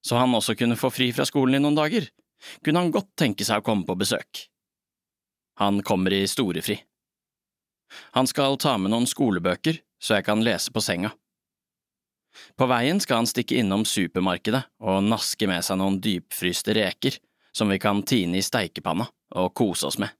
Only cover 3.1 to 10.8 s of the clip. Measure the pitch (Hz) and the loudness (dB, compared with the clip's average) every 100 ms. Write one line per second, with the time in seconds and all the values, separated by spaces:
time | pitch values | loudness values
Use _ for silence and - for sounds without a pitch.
3.1 | - 135 98 104 107 110 104 85 92 95 | -2 -2 0 0 0 2 0 0 -2 -2
4.1 | 113 - - - _ _ _ _ _ _ | -2 -6 -16 -18 _ _ _ _ _ _
5.1 | _ _ _ _ - 101 101 - 98 92 | _ _ _ _ -2 0 0 0 0 2
6.1 | 98 98 - 104 82 - 104 _ _ _ | 2 0 0 0 -2 -4 -6 _ _ _
7.1 | _ _ _ _ _ _ _ _ - - | _ _ _ _ _ _ _ _ -20 -4
8.1 | 127 131 - 135 139 151 113 95 113 123 | 0 0 2 0 2 0 2 2 0 0
9.1 | - 127 90 90 87 156 160 _ _ - | 0 0 2 0 0 -2 -4 _ _ 0
10.1 | 104 - 107 117 90 - 110 | 0 2 2 2 0 -2 -4